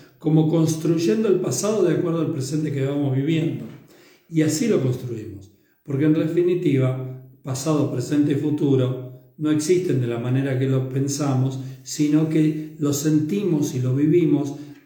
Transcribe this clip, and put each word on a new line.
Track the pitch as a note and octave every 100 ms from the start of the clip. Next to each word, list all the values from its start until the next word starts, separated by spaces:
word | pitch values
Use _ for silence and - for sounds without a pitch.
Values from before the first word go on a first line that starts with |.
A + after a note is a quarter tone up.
| - _
como | D#3 D#3 D#3
construyendo | E3 D#3+ D#3+ F3+ E3 - A3 A3
el | F3+
pasado | - - G3+ A3
de | F3
acuerdo | D3+ E3 E3
al | D3
presente | C3+ B2+ D#3 D3+
que | C3+
vamos | C3+ C#3+ C3+ C3
viviendo. | C#3 D#3+ D#3 A#2+ - - - - - _ _
Y | E3
así | D3+ - A#3
lo | E3+
construimos, | C3 - A#2+ A2 G2+ F#2+ - _ _ _
porque | - C3+
en | D#3
definitiva, | D#3+ D#3+ E3+ F3 F3 - C3+ C3 C3 - - - -
pasado, | - B2+ D#3+ D3+ C3
presente | B2 A#2+ D3 D3
y | C#3
futuro | D3+ C#3 D3 B2+ B2+ - - - - -
no | D3+
existen | D3+ D#3 F3+ - B2+
de | A#2
la | A#2
manera | B2 C3 C#3 B2+
que | C3
lo | C3 B2+
pensamos, | C3+ C#3 - C#3+ B2+ C3 - - -
sino | - - D3 D3+ D#3+
que | E3 D#3 D#3 - -
lo | C#3+
sentimos | - D#3 D#3 - G3+ F#3+ D3+ -
y | B2+
lo | B2 C3
vivimos | D3+ F3 D#3 C#3 - - - -